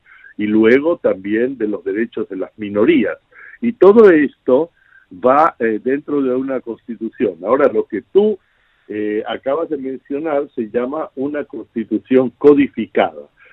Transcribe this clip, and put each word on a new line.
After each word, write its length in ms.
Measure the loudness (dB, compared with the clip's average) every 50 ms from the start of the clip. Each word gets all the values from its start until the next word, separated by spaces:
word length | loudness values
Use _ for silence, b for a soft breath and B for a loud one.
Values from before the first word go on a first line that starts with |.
| b b b b b b b
y 80 | -6 -4
luego 520 | 0 2 2 4 4 4 4 2 0 -2
también 600 | -2 -2 -2 -2 -4 -4 -4 -2 -2 -2 -4 -4
de 100 | -6 -6
los 160 | -6 -6 -6 -6
derechos 460 | -6 -4 -4 -6 -6 -8 -10 -10 -8
de 60 | -8
las 160 | -10 -10 -12 _
minorías. 600 | -12 -12 -6 -2 0 2 2 2 2 0 -2 -4 -10 _ B B B B B B B
Y 100 | -6 -6 0
todo 380 | 4 6 6 8 8 8 8
esto 580 | 6 6 2 0 -4 _ _ 0 2 2 0 -2 b b b b b b b _ -8 -2 0
va, 300 | 2 4 4 2 2 0
eh, 220 | -2 -4 -4 -4 -4 -4
dentro 380 | -4 -4 -4 -4 -4 -4 -2
de 140 | -2 -2 -2
una 240 | -2 -4 -4 -6 -8
constitución. 800 | -8 -10 -14 -14 _ -16 -12 -10 -10 -10 -6 -4 -4 -4 -4 -6 -4
Ahora, 280 | -2 0 2 2 2
lo 140 | 0 -2 -4
que 160 | -4 -6 -10 -8 _
tú, 260 | 0 2 2 2 0 -4 _ _ _ _ _ _ _ _ _ -12
eh, 340 | -8 -8 -6 -4 -4 -6 -6
acabas 420 | -8 -10 -8 -6 -4 -4 -4 -4 -6
de 80 | -8
mencionar 720 | -8 -8 -10 -12 -12 -10 -10 -10 -8 -6 -4 -4 -4 -4 -6 _
se 160 | -10 -8 -6
llama 400 | -6 -6 -6 -6 -6 -8 -10 -10 _
una 280 | -8 -8 -6 -6 -8 -10
constitución 840 | -10 -14 -16 -16 -12 -10 -10 -6 -4 -6 -6 -2 0 2 2 2 0 -2
codificada 840 | 2 4 6 6 6 4 0 _ -6 -8 -4 -2 -2 -2 -2 -4 -8 -20 -20 b b b b